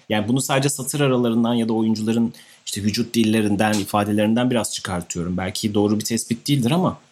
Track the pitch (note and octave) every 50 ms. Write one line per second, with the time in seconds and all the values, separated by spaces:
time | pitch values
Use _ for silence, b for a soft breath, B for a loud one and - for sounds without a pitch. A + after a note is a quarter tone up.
0 | B B G#2+ G#2+ G2+ A2 B2 C#3 - - C#3 C3+ C#3 C#3 - - B2+ - - D3
1 | C#3+ C3+ B2+ B2 A#2+ A#2 A2+ A#2 A2+ A#2 A#2+ A#2 A2+ A2+ A2+ A2+ A2 A2 A2 G#2+
2 | G#2+ A2+ A2+ A#2 A#2 A2+ - B B B B B B - - G#2 G2+ G#2+ G2+ A#2+
3 | A2 - - A#2 A2 G#2+ A2 A2 G#2 G#2 G2+ F#2+ A2 G#2+ G#2+ G#2 F#2+ - - G#2
4 | G2+ G#2 G#2 G#2+ G#2 G#2+ A2+ A#2+ B2 B2+ B2 A2 G2+ - - - - G2+ F#2 F2
5 | E2+ - - F2 E2 F2+ F2+ F#2 F#2 F#2+ F#2+ - - G#2+ G2+ G#2+ G#2 G#2 G#2+ G#2+
6 | - - A#2 A2 - - A2+ - - C#3+ C#3+ C3+ A2 B2 D#3+ F3+ F#3 B2 E2+ -
7 | _ _